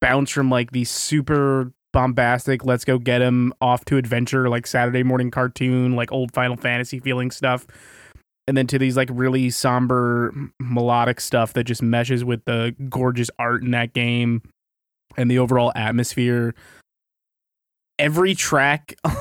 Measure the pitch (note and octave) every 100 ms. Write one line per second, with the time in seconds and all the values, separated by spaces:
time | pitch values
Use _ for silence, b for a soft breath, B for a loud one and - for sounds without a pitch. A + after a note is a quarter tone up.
0 | B2 C3+ C#3 C#3+ C3 B2+ A#2+ B2+ A#2+ -
1 | - D3+ C3 D3 C#3 C3+ B2+ - _ C#3
2 | B2+ B2 A#2+ B2 - B2+ B2+ B2 - B2+
3 | A#2+ B2 B2+ B2 B2 - B2+ B2 - C#3
4 | A#2+ A#2+ A#2+ C3+ B2+ A#2+ A#2 B2+ A#2+ B2+
5 | B2+ B2+ B2 C3 B2+ - B2+ B2+ B2+ B2
6 | A#2+ C3+ B2+ C3 B2 B2 B2 A#2+ B2 C3
7 | C3 B2+ B2 - C3+ B2+ - B B B
8 | B B _ _ - C3+ B2+ C3+ C3 B2+
9 | B2+ B2 C3 C3 B2+ - C3 B2 B2+ B2+
10 | A#2+ A#2+ A#2+ C#3 C#3+ - B2 A#2+ A#2+ A#2+
11 | A#2+ A#2+ - B2+ A2+ - A#2 A#2 A#2 A#2
12 | A#2 B2+ B2 A#2 - A#2 A#2 A#2+ C3+ B2+
13 | B2+ A#2+ A#2 - A#2+ B2 B2 A#2+ A#2+ B2
14 | A#2+ A#2+ A#2+ A#2 - _ _ _ _ _
15 | _ - B2 B2 B2 B2+ A#2+ - G#2+ A#2+
16 | A#2+ - B2 A#2+ A#2 - B B B _
17 | _ _ _ _ _ _ _ _ _ -
18 | D3 D#3 F#3+ F#3 - D3 C#3 D3 - -
19 | D#3+ A#2